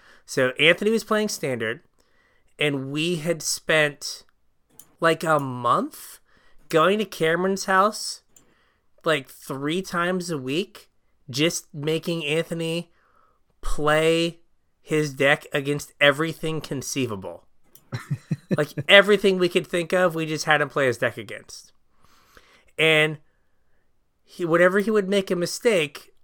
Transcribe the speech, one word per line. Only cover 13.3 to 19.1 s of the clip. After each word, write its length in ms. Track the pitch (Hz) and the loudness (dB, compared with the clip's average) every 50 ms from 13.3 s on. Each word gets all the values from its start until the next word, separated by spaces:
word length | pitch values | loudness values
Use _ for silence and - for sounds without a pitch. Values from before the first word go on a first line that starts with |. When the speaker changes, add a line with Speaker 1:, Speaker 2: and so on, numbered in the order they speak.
| _ _ _ _ _ _ | _ _ _ _ _ _
Speaker 1:
play 800 | - - - - 147 151 151 156 160 160 165 165 170 170 165 - _ _ _ _ _ _ _ _ | -2 0 0 2 2 2 2 4 4 4 2 2 0 -2 -4 -8 _ _ _ _ _ _ _ _
his 320 | _ - 160 151 151 143 135 | _ -2 0 0 0 -2 -2
deck 340 | 135 135 139 151 151 - - - | 0 2 2 2 2 0 -6 -6
against 400 | 147 135 143 147 147 - - _ - | -4 -2 -2 -4 -4 -6 -10 _ 4
everything 600 | 143 143 135 143 165 165 151 - - 160 160 151 | 4 4 4 4 -2 -4 -4 -6 -6 -6 -6 -6
conceivable. 840 | - - 156 131 123 - - 143 127 113 107 95 92 87 85 - _ _ _ - _ _ _ - _ - - | -6 -6 -8 -8 -6 -6 -4 -2 -2 -2 -4 -8 -10 -12 -14 -14 _ _ _ -20 _ _ _ -20 _ -10 -10
Speaker 2:
<laughs> 60 | - - - 139 - - - 156 - - - 185 | -10 -6 -6 -8 -8 -4 -8 -8 -8 -4 -4 -2
Speaker 1:
Like, 120 | - 147 - - 156 - - | -2 -2 -4 -4 -10 0 6
everything 500 | 190 202 190 202 | 6 6 8 6